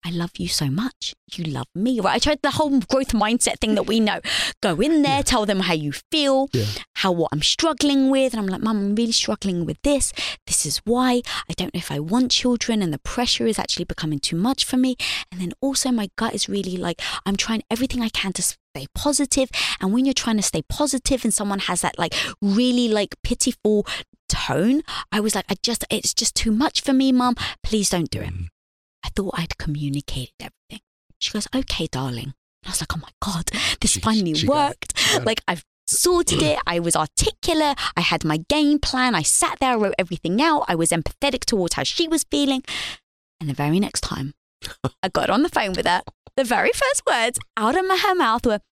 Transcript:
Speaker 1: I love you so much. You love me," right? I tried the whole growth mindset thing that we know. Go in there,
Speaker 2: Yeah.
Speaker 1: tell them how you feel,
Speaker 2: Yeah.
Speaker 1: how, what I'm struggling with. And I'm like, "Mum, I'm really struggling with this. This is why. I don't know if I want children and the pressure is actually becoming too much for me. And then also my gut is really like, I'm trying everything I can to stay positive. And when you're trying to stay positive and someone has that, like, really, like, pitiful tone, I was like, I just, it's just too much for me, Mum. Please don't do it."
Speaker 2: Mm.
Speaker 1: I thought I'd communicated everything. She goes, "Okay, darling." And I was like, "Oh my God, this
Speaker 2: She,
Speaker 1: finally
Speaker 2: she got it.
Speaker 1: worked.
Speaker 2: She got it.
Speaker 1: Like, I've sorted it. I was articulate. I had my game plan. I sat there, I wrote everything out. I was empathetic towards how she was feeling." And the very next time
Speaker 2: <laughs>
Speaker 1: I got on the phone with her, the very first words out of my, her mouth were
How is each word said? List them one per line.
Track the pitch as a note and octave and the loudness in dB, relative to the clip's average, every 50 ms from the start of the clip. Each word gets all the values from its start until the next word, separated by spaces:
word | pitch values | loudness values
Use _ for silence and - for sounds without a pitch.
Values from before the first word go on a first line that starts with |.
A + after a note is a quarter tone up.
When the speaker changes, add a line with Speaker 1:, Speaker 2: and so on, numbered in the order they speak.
| - | -6
Speaker 1:
I | E3+ | -4
love | E3+ E3+ E3+ F3 _ | -4 -2 -4 -4 _
you | - F3+ E3+ | -6 -4 -2
so | - - D#3 | -2 0 0
much. | C#3 C3+ E3+ A3+ C4 - _ - - - _ _ _ - | 0 0 0 -2 -4 -6 _ -12 -12 -12 _ _ _ -10
You | - E3+ | -6 -6
love | D#3+ C#3+ B2+ B2+ _ _ | -4 -4 -6 -8 _ _
me," | E3+ G3 B3 C4 A3+ | -2 0 0 0 2
right? | F#3 - - | 0 2 2
I | A#3 | 2
tried | - D4 D4+ - - | 2 2 0 2 0
the | C#4+ C4 | -2 2
whole | - D#4 D4 C#4 C4+ | 2 2 4 4 2
growth | G3 - - C4+ C4+ - - | 2 4 2 2 2 2 2
mindset | A3 G3+ G#3+ A3+ A#3+ - - - - | 2 4 4 2 2 2 0 0 0
thing | - G#3+ G#3+ | 0 0 2
that | G#3 - | 0 2
we | - G3 A3+ | 2 2 2
know. | A3 G#3 G3 E3+ - - - - - - - _ | 2 2 0 -2 -4 -4 -4 -4 -4 -4 -6 _
Go | - G#3 E3+ D3 | 0 0 2 2
in | A3 D4+ E4 D#4 C#4+ | 2 4 4 4 4
there, | C#4 C4+ C#4 | 4 2 2
Speaker 2:
Yeah. | C#4+ | 2
Speaker 1:
tell | - B3+ A#3+ G#3+ | 2 2 2 2
them | G3+ G3+ F#3+ | 2 2 0
how | F#3+ F3 F3 | 2 0 0
you | D#3 D3+ D3 C#3 - - _ | 0 0 -2 -6 -6 -8 _
feel, | - D#4 D4 C#4 C4+ C4 C4+ C#4 - | 0 2 4 4 4 4 2 2 0
Speaker 2:
Yeah. | B2+ G#2+ G2+ G2+ - - _ _ | 0 0 0 -4 -8 -12 _ _
Speaker 1:
how, | - - F#3+ F3+ | -2 0 0 2
what | E3+ D#3+ - - | 2 0 0 0
I'm | D3+ D3 | 0 0
struggling | - - - - E4 D4+ - - C#4+ C#4 C4+ C4+ C4 | 0 0 2 0 0 2 2 2 2 4 4 4 4
with. | C4+ C4+ C4 C4 B3 | 4 4 2 2 0
And | A3+ | -2
I'm | G3+ F#3+ | -2 -2
like, | F#3 - - | -4 -2 -2
"Mum, | A3 A3+ G#3 | 0 0 0
I'm | G3 G3+ G#3 | 0 0 0
really | G#3+ A#3 A3+ A3+ | 0 0 0 0
struggling | - - - F#3 - - G3 F3+ F3 E3 | 0 0 0 -4 -4 -2 -2 -2 -2 -2
with | D#3 D3+ - _ | -4 -6 -2 _
this. | C#4 C#4+ C4+ - - - - - - - - _ - | 2 2 2 0 -2 -4 -6 -8 -8 -8 -10 _ -4
This | - - - | -2 -2 -2
is | D3+ C#3 - _ | -2 -4 -4 _
why. | - A#3 B3 B3+ B3+ B3 B3 A#3+ - - - - _ | 0 2 2 4 2 2 2 0 -2 -8 -8 -6 _
I | E3 | -6
don't | - D#3 - - | -6 -6 -4 -4
know | F3 E3 | -6 -6
if | - D3 | -4 -6
I | C#3+ | -6
want | D3 D#3+ G3 B3 B3+ A#3+ - | -4 0 2 2 2 4 2
children | - - B3 B3 A#3 - - A3+ G#3+ G3+ | 2 2 2 2 2 0 0 0 0 2
and | E3+ D3+ | 0 -2
the | - _ - - | -4 _ -6 -2
pressure | - B3 A#3 - - A#3 | -2 0 0 0 2 2
is | A3+ G#3+ - | 0 0 0
actually | - - - - F3 | -2 -4 -4 -4 -4
becoming | - - - - D#3 D3+ C#3 | -6 -6 -6 -2 -2 -2 -2
too | - - - E3 F#3 A#3+ | -2 -2 -2 0 0 0
much | C4+ - - | 0 0 -2
for | - - | 0 2
me. | B3+ B3+ C4 B3 - - - - - - _ | 2 2 2 0 -2 -4 -6 -4 -6 -8 _
And | - F3+ | -8 -8
then | F#3 F3 - _ | -6 -6 -6 _
also | - C#4 C4+ - - C4 B3 | -2 -2 0 0 0 0 0
my | A#3 G#3 F#3 _ | 0 -2 -4 _
gut | - A3 - - | -4 -4 -2 -2
is | G3+ - - | -2 -4 -2
really | G3 G3+ F#3+ F#3 F3+ | -2 -4 -4 -4 -4
like, | F3+ F3 F3 E3+ - - - - - - | -4 -4 -4 -4 -4 -6 -8 -8 -6 -2
I'm | - G3 | -2 0
trying | G3 - - A3+ G#3+ - _ | 0 0 -2 -2 -4 -2 _
everything | A3+ A#3 B3+ C4 - B3 A#3 | -2 -2 -2 -2 -2 -2 -4
I | A3 | -2
can | - - - G3 F3+ | -2 -4 -4 -4 -4
to | - F3 | -2 -4
stay | - - _ _ _ _ C#3+ - - _ | -4 -4 _ _ _ _ -16 -16 -10 _
positive. | - - C#4+ C#4+ - C#4+ - - - C4 - - - - - - - | -2 0 0 2 2 0 0 2 0 0 0 -2 -4 -4 -4 -4 -2
And | - F#3+ G3+ | -2 0 2
when | B3 C4 | 2 2
you're | C4+ C4 - - | 2 0 0 0
trying | A#3+ A3+ G#3+ | 0 0 2
to | F#3+ | 0
stay | - - E3 D3+ | 0 -2 -4 -4
positive | _ - - D4 C#4+ - B3+ - - C#4 A#3+ - | _ -2 -2 0 0 0 -2 0 0 0 2 2
and | A#3 G3 | 0 0
someone | - G#3+ G3+ G3+ G3 - - | 0 -2 -2 -4 -4 -2 -2
has | F3+ E3+ - | -2 -2 -2
that, | E3+ - - | -2 -2 -2
like, | F3 - - - - - - _ | -4 -2 0 -2 -4 -4 -6 _
really, | - G3+ G3 G#3+ B3 B3+ B3 A#3+ B3 A#3 | 0 2 4 4 4 4 4 4 2 2
like, | G#3+ G#3+ G#3 - - _ _ | 2 2 0 -2 -4 _ _
pitiful | - B3 - - C4+ A#3 _ _ G#3+ G#3+ G#3 G#3 - - - - _ _ _ _ _ | -4 -2 0 0 -2 -2 _ _ 2 2 2 2 -2 -6 -10 -10 _ _ _ _ _
tone, | - - - - B2+ - F3+ A3+ C4 D4 - - - - - _ - | -4 -4 -2 -2 0 2 2 2 2 2 0 -4 -8 -10 -8 _ -2
I | G#3+ | 0
was | G#3 A3 - | 0 0 0
like, | G3+ F#3 - | -2 -2 -2
I | G3+ - - | -4 -2 -2
just, | - A#3 - - - | -2 -2 -2 -2 -4
it's | - G#3+ - - - | -4 -2 -2 -2 -2
just | - A#3+ - - | 0 -2 0 0
too | - - A#3 G#3+ | 0 0 2 2
much | G#3+ C#4+ D#4+ - - | 2 2 0 0 -2
for | - - C4+ | 0 2 4
me, | C4 C4+ C4+ B3+ | 4 4 4 4
Mum. | B3+ B3 B3 B3 - - - - _ _ | 4 2 2 0 -2 -4 -8 -8 _ _
Please | - A3 A3 G3+ - | 0 0 2 2 2
don't | - F3+ E3 - | 0 0 -2 -2
do | - G2+ | -4 -6
it." | F#2 F2 E2+ | -6 -8 -8
Speaker 2:
Mm. | F2 F2 E2 _ _ _ _ _ _ _ _ _ _ - | -8 -10 -10 _ _ _ _ _ _ _ _ _ _ -12
Speaker 1:
I | - | -6
thought | - - G3 G3 - | -4 -4 -4 -2 -4
I'd | - E3+ D#3+ - _ | -4 -6 -6 -6 _
communicated | - - D3 D3 D3+ C#3+ C#3 C#3+ - - - C3 B2+ - _ _ | -6 -6 -4 -4 -4 -4 -4 -4 -6 -6 -8 -8 -8 -10 _ _
everything. | - - _ _ _ _ - - _ _ _ _ _ _ _ _ | -18 -18 _ _ _ _ -20 -20 _ _ _ _ _ _ _ _
She | - - - | -8 -6 -4
goes, | G#3+ G3+ - - | -4 -6 -2 -2
"Okay, | C4 C4+ - - - E3+ D#3 | -4 -2 -2 -4 -4 -4 -4
darling." | - B2+ C3 C3+ B2 A#2 - C#3+ C3+ _ _ _ _ _ _ | -4 -4 -4 -4 -4 -6 -8 -10 -12 _ _ _ _ _ _
And | |
I | - | -6
was | F#3 - | -6 -6
like, | D#3 - - | -4 -4 -8
"Oh | D#3+ | -10
my | - - _ _ | -10 -12 _ _
God, | - G3+ F#3+ E3 E3+ - - A3 - - - - | -6 -4 -4 -4 -4 -4 -4 -4 -2 -4 -4 -2
this | - - - | 0 0 0
Speaker 2:
She, | - | 2
Speaker 1:
finally | - A3 A3 A3 G3 E3+ D#3 | 2 2 2 2 2 0 0
Speaker 2:
she | D3 D#3 | 0 2
got | A3+ C#4+ | 2 2
it. | D4+ C#4+ C#4+ | 2 2 0
Speaker 1:
worked. | - _ - - - - | -2 _ -12 -10 -4 -2
Speaker 2:
She | - - - | 0 2 2
got | G4 - | 2 2
it. | |
Speaker 1:
Like, | A3 A3 - - - | 0 -2 0 -2 -4
I've | F3 E3 - _ _ _ _ - | -4 -4 -6 _ _ _ _ -4
sorted | - - - F4 F4+ E4+ E4+ - - - - | -2 2 2 4 4 4 2 2 2 2 2
it. | D4+ - D3+ - | 2 2 0 0
I | - F3 F3 | -2 -2 0
was | E3+ E3+ D#3+ | 0 2 2
articulate. | D#3+ D#3 D#3 _ - - A4 - _ - - E4 D#4 D#4 D4 C#4 - - - - | 2 0 0 _ 0 0 0 -2 _ -2 0 2 2 2 2 0 0 -4 -4 -2
I | - | 0
had | C#4+ - - D#3+ - | 2 2 0 0 2
my | D#3+ D3+ D#3+ E3 _ | 0 0 0 0 _
game | C#4+ D4+ D4+ C#4+ D4 D4 | 2 4 4 4 4 2
plan. | - - - B3+ B3+ B3+ A#3 | 2 0 0 0 2 2 2
I | A3 D3+ | 2 2
sat | - - - - E4 - - | 2 2 2 2 0 0 0
there, | C#4 C4 B3 | 0 2 2
I | |
wrote | A3 G#3+ G3 - - | 2 2 0 2 0
everything | F#3 F3 F#3 D#3 - E3 F3 G#3+ | -2 -2 -4 -4 -2 0 2 2
out. | D4 E4 D#4 D4 - - | 4 4 4 2 2 0
I | F3+ | 0
was | D#3+ E3 E3 | 2 2 2
empathetic | F3 E3 D3+ - - _ - C#4 B3+ C4+ - | 2 0 -2 -4 -4 _ -2 0 0 0 -2
towards | - - G3+ F3+ E3+ - | 0 0 0 0 0 -2
how | - C3+ | -2 -4
she | - - - E4+ D#4+ | -4 -2 -2 -2 0
was | E4 D#4 - _ | 0 -2 -2 _
feeling." | - D4 C#4+ C#4 C#4 C4 - - - - - - - - _ _ _ _ _ _ _ _ | 0 0 2 2 0 -2 -2 -8 -10 -10 -8 -10 -12 -14 _ _ _ _ _ _ _ _
And | E3 D3 | -6 -6
the | C3+ | -4
very | B2+ C#3+ D3 D#3 F#3 | -2 0 2 2 2
next | G#3 - - - - | 2 0 -2 -6 -6
time | - - - C3+ C#3+ - _ _ _ _ _ - | -6 -6 -6 -6 -8 -10 _ _ _ _ _ -16
Speaker 2:
<laughs> | - - _ - C3 - _ - | -16 -16 _ -6 -6 -4 _ -6
Speaker 1:
I | F#3+ | -2
got | - - - E3+ | 0 0 0 2
on | F#3+ A3 D4 | 2 2 2
the | F4 | 2
phone | - - A3+ G3 F#3 | 0 0 -2 -2 -2
with | E3+ - | -2 0
her, | - F3 F3+ - - - _ _ - _ | 0 0 0 -2 -6 -18 _ _ -6 _
the | - C4+ | -2 0
very | A3 A#3+ G#3 - - A#4+ | 2 2 2 2 2 2
first | - C#5+ C5 C#5 - - | 2 2 0 0 0 0
words | - - B3 A3+ A#3+ A#3+ - - _ _ | 0 2 2 2 0 -2 -4 -10 _ _
out | - G#3+ A3 C4+ | 0 0 2 2
of | F#4 F#4 | 2 2
my, | F#4+ F#4+ | 2 2
her | F#4 F4+ G#4 F#4 | 2 2 2 2
mouth | F4+ D#4 A#3 A3 A#3+ - | 4 4 2 2 2 2
were | B3 G#3+ G3+ _ _ | 2 2 2 _ _